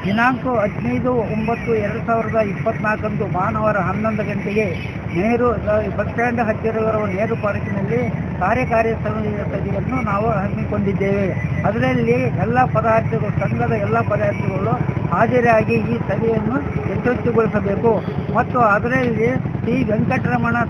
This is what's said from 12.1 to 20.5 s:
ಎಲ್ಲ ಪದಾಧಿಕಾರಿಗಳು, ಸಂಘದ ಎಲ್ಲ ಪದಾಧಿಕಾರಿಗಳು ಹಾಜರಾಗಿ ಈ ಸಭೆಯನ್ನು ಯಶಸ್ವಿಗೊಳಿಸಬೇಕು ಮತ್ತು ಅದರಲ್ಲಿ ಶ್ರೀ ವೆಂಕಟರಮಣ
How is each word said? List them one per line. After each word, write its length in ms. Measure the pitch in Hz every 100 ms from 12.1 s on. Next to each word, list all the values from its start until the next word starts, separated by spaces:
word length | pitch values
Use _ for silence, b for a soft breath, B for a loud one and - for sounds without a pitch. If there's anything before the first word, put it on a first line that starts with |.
ಎಲ್ಲ 520 | 247 254 - 202 247
ಪದಾಧಿಕಾರಿಗಳು, 760 | 254 214 226 220 214 226 208 -
ಸಂಘದ 320 | 202 226 240
ಎಲ್ಲ 280 | 220 202 226
ಪದಾಧಿಕಾರಿಗಳು 1040 | 233 208 208 - - 190 202 247 - - -
ಹಾಜರಾಗಿ 640 | 175 226 247 240 220 214
ಈ 240 | 233 214 233
ಸಭೆಯನ್ನು 640 | - 202 226 220 214 269 294 - -
ಯಶಸ್ವಿಗೊಳಿಸಬೇಕು 1080 | 196 240 247 240 226 220 214 196 196 233 202 156 139 -
ಮತ್ತು 240 | 202 240 254
ಅದರಲ್ಲಿ 760 | 226 208 233 254 247 220 233 254 - -
ಶ್ರೀ 240 | 220 254
ವೆಂಕಟರಮಣ 720 | 226 214 233 254 240 247 233